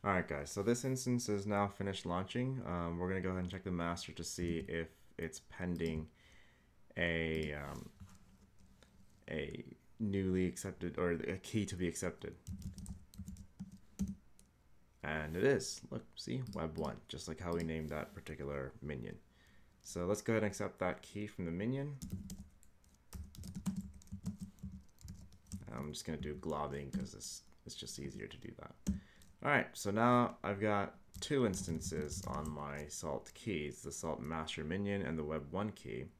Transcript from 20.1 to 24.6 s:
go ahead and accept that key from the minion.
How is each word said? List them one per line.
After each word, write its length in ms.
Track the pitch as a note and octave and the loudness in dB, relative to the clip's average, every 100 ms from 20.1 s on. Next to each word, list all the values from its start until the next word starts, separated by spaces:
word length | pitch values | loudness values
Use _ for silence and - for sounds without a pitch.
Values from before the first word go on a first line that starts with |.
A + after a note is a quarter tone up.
| G#2 | 2
go 100 | - | 4
ahead 80 | A2 | 4
and 80 | G#2 | 4
accept 300 | G2 G2 - | 0 -4 0
that 240 | F2+ - | 0 0
key 240 | - G2+ G#2 | -6 -6 -6
from 180 | - F2 | -2 -2
the 60 | |
minion. 440 | E2+ A2 C3+ C#3+ C#3 - F#2+ - - - - - - - - - - - - - - - F#3+ - - - G3 - - - - | 0 0 0 -2 -6 -6 -6 -6 -10 -12 -16 -20 -20 -20 -20 -12 -10 -10 -8 -8 -2 -2 -2 -6 -12 -12 -6 -6 -6 -10 -10